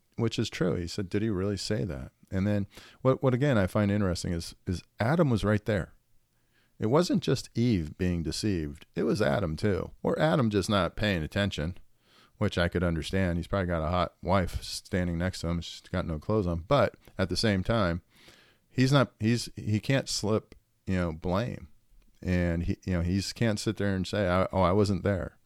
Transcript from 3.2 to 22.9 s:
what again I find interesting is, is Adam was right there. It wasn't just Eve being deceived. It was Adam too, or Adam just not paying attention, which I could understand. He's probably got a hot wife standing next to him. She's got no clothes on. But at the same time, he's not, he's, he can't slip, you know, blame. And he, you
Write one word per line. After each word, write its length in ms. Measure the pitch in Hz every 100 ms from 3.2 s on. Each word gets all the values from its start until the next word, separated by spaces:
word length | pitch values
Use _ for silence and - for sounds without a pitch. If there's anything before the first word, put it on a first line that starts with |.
what 100 | 135
again 240 | 120 147 120
I 100 | 92
find 220 | 110 104
interesting 440 | 101 98 85 92
is, 200 | 87 - - -
is 160 | 87 - -
Adam 300 | 107 165 160
was 160 | 113 101
right 180 | 107
there. 300 | - 104 76 - _ _ _ _ _ _ _ -
It 100 | 107
wasn't 360 | 143 180 240
just 260 | - 135 - -
Eve 420 | 120 104 76 -
being 240 | 90 87
deceived. 640 | 78 76 110 92 76 71 - -
It 80 |
was 180 | 208 170
Adam 340 | 104 127 95 80
too, 360 | 107 90 - -
or 160 | - -
Adam 300 | 156 165 117
just 200 | 104 90
not 260 | 104 85 -
paying 280 | 107 92
attention, 540 | 76 - 101 - 76 92 - _ _ _ _ -
which 200 | 104 -
I 120 | 87
could 140 | 87
understand. 540 | 87 82 73 95 92 85
He's 100 | 80
probably 200 | 98 90
got 180 | 85 78
a 60 |
hot 220 | 90 - -
wife 420 | - 98 85 -
standing 540 | - - - 95 90 85
next 240 | 90 -
to 60 | 85
him. 120 | 85
She's 220 | 82 - -
got 160 | 92 82
no 120 | 78
clothes 280 | - 107 87
on. 160 | 85 80
But 260 | 139 107 - - -
at 100 | 92
the 80 | 90
same 300 | 113 98 92
time, 360 | 113 92 85 - _ - - _ _ _
he's 220 | - 131
not, 180 | 139 120 -
he's, 300 | 110 120 - -
he 240 | - 107
can't 260 | - 135 -
slip, 480 | - 101 107 - - _ _ -
you 80 | 95
know, 160 | 87
blame. 560 | 80 90 90 120 - - - _ - - _
And 420 | - 90 87 85
he, 140 | 87 98
you 80 | -